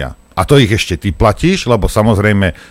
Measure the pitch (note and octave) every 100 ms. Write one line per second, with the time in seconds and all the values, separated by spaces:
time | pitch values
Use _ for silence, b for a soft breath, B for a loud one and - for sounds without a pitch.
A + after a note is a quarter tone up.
0 | C2+ - _ - F#2 C#3+ A2+ G#2 - F2+
1 | G2+ - A#2 G2+ E3 F#3+ - A#2 F#2 -
2 | G#2+ G2+ G2+ G2+ F#2+ B B